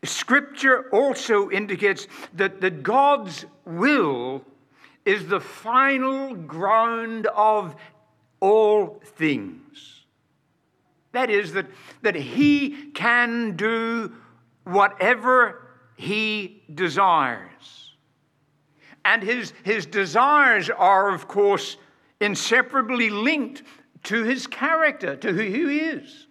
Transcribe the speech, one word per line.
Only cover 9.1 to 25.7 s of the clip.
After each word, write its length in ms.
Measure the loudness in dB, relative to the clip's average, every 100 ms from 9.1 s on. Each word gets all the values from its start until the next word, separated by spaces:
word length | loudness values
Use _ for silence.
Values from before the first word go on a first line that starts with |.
| -4 -2 -2 -6 -16 -20 -20 -20 -20 _ _ _ _ _ _ _ _ _ _ _
That 180 | -4 0
is, 240 | 0 0
that, 140 | -6 -8 -14 -20 -4
that 120 | -4 -2
he 760 | -6 2 4 4 0 -8 -14
can 640 | -2 2 2 2 0 -4 -2
do 580 | -2 0 -2 -4 -6 -12 _ _ _ _
whatever 1040 | -2 2 2 2 0 2 2 4 4 0 -20 _ _ _
he 640 | -6 -2 -2 -4 -8 -14 _
desires. 1200 | -6 -4 2 2 4 2 -4 -12 -20 -20 -20 -20 _ _ _ _ _ _ _ _ _ _ -4
And 180 | 0 0
his, 320 | 0 -4 -6 -10
his 220 | -4 -4 -4
desires 840 | -4 -2 2 4 4 4 2 0
are, 440 | 2 4 4 2
of 140 | -2 -4
course, 500 | 2 2 2 -2 -14 _ _ _ _
inseparably 880 | -2 -2 0 2 2 -2 -2 0 -2
linked 540 | 0 -2 -2 -4 -10 -20 -20 _ _
to 200 | -6 -4
his 240 | -2 -4 -6
character, 680 | -6 -2 0 0 -2 -8 -6
to 160 | -4
who 340 | -2 -2 -2
he 120 | -2